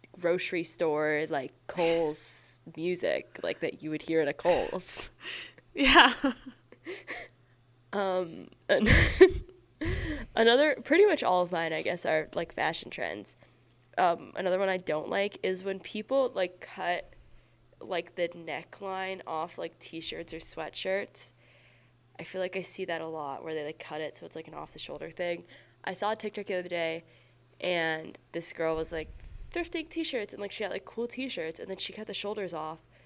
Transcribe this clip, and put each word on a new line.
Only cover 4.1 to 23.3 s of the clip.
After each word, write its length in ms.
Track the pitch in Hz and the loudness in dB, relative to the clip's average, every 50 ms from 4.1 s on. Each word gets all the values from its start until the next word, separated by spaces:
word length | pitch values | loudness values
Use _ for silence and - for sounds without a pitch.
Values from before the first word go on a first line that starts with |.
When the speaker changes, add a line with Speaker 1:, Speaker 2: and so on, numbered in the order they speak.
| 165 160 | 2 4
Speaker 1:
at 80 | 156 143 | 4 2
a 40 | 147 | 0
Kohl's. 760 | - - 175 175 131 87 - - 185 - - - - - - - | 2 4 4 4 4 4 0 -4 -4 -4 -2 -4 -4 -4 -8 -12
Speaker 2:
<laughs> 40 | _ - - - - - - - - _ _ - | _ -12 -12 -10 -10 -12 -14 -18 -20 _ _ -2
Yeah. 400 | - 277 254 262 - 247 254 240 - - 269 233 - - 262 - - _ _ - - _ 320 381 - - - - - - - _ _ _ _ _ _ _ _ _ _ _ _ - | 4 6 8 10 10 10 10 8 4 0 0 0 -2 -10 -16 -18 -18 _ _ -20 -18 _ -12 -12 -12 -10 -12 -12 -12 -12 -16 _ _ _ _ _ _ _ _ _ _ _ _ -2
Speaker 1:
Um, 540 | 202 196 190 185 185 185 165 - - - - - _ _ - | 0 0 2 2 0 0 -2 -6 -12 -14 -16 -20 _ _ 4
an-, 180 | 214 - 214 - - - - - - - 370 370 370 - - - - - - _ | 4 6 8 8 10 10 8 6 12 12 12 12 12 4 -6 -8 -16 -20 -20 _
<laughs> 680 | _ _ 302 339 359 - - 320 302 285 - - - | _ _ -2 0 0 0 0 -2 -4 -6 -8 -6 0
another, 400 | - 226 226 233 262 302 311 277 - 233 | 4 6 8 8 8 6 4 2 -2 0
pretty 220 | - 294 349 415 | 2 6 6 8
much 180 | 415 349 - - | 6 6 2 2
all 180 | 123 180 180 | 2 2 2
of 100 | 180 175 | 2 0
mine, 220 | 180 165 165 160 160 | 0 -2 -2 -2 -2
I 80 | 156 | -2
guess, 240 | - - 180 175 - | -2 -2 -4 -2 -2
are, 220 | - 156 156 156 - - | 0 0 0 -2 -2 -6
like, 200 | 170 170 165 - | -6 -6 -6 -4
fashion 360 | - 135 151 165 - - - | -4 -2 -2 -2 -4 -10 -12
trends. 460 | - - 113 82 85 104 98 - - - - - _ _ _ _ - _ _ _ - - | -8 -8 -6 -6 -6 -8 -12 -16 -20 -20 -20 -20 _ _ _ _ -20 _ _ _ 0 2
Um, 360 | 185 175 170 - - 98 - | 2 2 2 0 -4 -10 -8
another 240 | - 185 185 180 185 | -4 0 0 2 2
one 80 | 196 190 | 2 0
I 80 | 185 185 | 0 -2
don't 320 | 180 - 151 156 151 - | -2 -2 -2 -2 -2 -2
like 280 | - 196 196 202 - - - | 0 0 0 -2 -4 -4 -2
is 200 | 185 190 180 185 | -2 -2 -2 -4
when 160 | 196 196 190 | -6 -6 -6
people, 520 | - - - 208 214 - 269 277 262 247 - | -8 -10 -8 -8 -4 0 2 2 2 2 0
like, 240 | 190 185 175 180 - - - - | -2 -4 -4 -4 -12 -18 -16 -10
cut, 340 | - 170 175 180 - - - - - - - - - - _ _ _ _ _ - _ | -6 -2 -2 -2 -2 -4 -10 -18 -20 -20 -20 -20 -20 -20 _ _ _ _ _ -20 _
like, 360 | - - 190 170 170 175 - | -10 -4 -4 -4 -4 -6 -4
the 120 | - 175 170 | -2 -2 -2
neckline 920 | 170 175 165 160 147 135 170 - - - 202 196 190 190 190 185 190 185 - | -2 -8 -10 -8 -8 -8 -8 -12 -16 -12 -8 -8 -6 -6 -6 -6 -6 -8 -8
off, 320 | - 156 156 160 175 - - | -6 -4 -4 -4 -6 -6 -8
like, 220 | 170 170 - _ | -8 -8 -8 _
t-shirts 540 | - - - 160 160 - - 160 170 170 165 | -18 -14 -12 -10 -10 -8 -10 -10 -10 -10 -12
or 40 | 165 | -12
sweatshirts. 920 | - - - - 160 - - - - 196 190 196 - - - - - - - _ _ _ _ - _ - - - _ _ _ _ _ _ _ - | -12 -12 -10 -10 -10 -8 -8 -6 -4 -2 -2 -2 -2 -6 -12 -14 -16 -16 -16 _ _ _ _ -20 _ -20 -20 -20 _ _ _ _ _ _ _ -16
I 40 | 185 | -14
feel 180 | - - 185 | -10 -6 -4
like 140 | 185 180 185 190 | -4 -4 -4 -6
I 40 | |
see 240 | 180 185 - - 185 | -8 -8 -8 -8 -6
that 160 | 170 170 160 | -4 -4 -6
a 60 | 165 160 | -4 -6
lot 360 | 160 160 147 139 | -6 -6 -6 -6